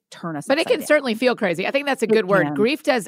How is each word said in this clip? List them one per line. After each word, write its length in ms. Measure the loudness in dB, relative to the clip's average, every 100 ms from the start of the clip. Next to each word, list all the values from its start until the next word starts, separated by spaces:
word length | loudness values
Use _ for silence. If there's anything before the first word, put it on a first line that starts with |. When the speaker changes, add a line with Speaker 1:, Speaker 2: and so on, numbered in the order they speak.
| _
Speaker 1:
turn 260 | -12 -10 -6
us 120 | -2
Speaker 2:
But 100 | -2
it 40 |
Speaker 1:
upside 100 | 0
Speaker 2:
can 80 | -2
Speaker 1:
down. 80 | 2
Speaker 2:
certainly 260 | 2 2 0
feel 200 | 0 0
crazy. 320 | -2 -2 -2
I 40 |
think 140 | -2 -2
that's 160 | -2
a 40 | 2
Speaker 1:
It 60 |
Speaker 2:
good 140 | 2 4
word. 180 | 2 2
Speaker 1:
can. 80 | 0
Speaker 2:
Grief 260 | 0 0
does, 240 | 0 0